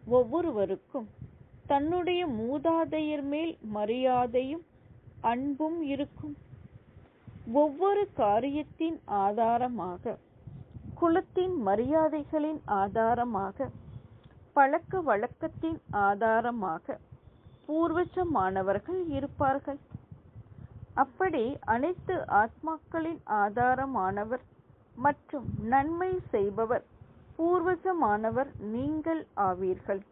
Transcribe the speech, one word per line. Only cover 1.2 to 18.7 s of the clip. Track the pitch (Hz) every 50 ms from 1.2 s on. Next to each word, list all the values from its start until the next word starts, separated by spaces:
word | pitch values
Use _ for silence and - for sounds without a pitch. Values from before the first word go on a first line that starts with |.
| - - - - - - - - -
தன்னுடைய | - 294 277 285 311 339 359 349 339 359 349 359 330 247
மூதாதையர் | 214 220 233 269 294 269 330 330 330 330 - 311 311 311 302 302 294 269
மேல் | 277 285 302 330 330 - - - 214
மரியாதையும் | 214 208 208 208 233 254 254 262 247 247 247 247 226 254 254 262 294 339 339 _ _ - - - - - _ - - - -
அன்பும் | - 233 247 269 285 285 262 311 311 330 339 320
இருக்கும். | 277 277 269 285 - - - 302 302 294 - - - - - - - - - - - - - - - _ _ _ - - - - 233 226
ஒவ்வொரு | 285 294 311 269 294 370 392 403 415 415 403 -
காரியத்தின் | - 240 208 202 220 233 277 277 302 294 - - - 330 330 330 - - - 202
ஆதாரமாக, | 202 196 196 208 208 - 226 233 240 247 254 247 214 175 185 175 180 - 240 208 - - _ _ - - - - - - - - - - - -
குலத்தின் | - 339 339 330 370 359 - - 370 359 370 359 330 226
மரியாதைகளின் | 190 196 208 240 262 302 320 311 311 277 311 285 - - 311 294 311 311 - - - 208
ஆதாரமாக, | 196 190 202 190 226 226 226 240 233 240 247 226 190 196 196 196 - 269 - - - - - - - - - - - - - - - - - _
பழக்க | 285 277 269 285 339 - - - 381 339
வழக்கத்தின் | 277 220 202 214 247 - _ 320 320 - - - 320 330 302 _ - 214 208
ஆதாரமாக | 202 196 202 202 220 220 220 226 226 240 240 233 196 180 160 180 _ - 262 - - _ - - _ - - - _ - - -
பூர்வஜமானவர்கள் | - - 302 320 330 349 330 339 359 339 - 370 370 349 302 226 185 190 190 190 190 190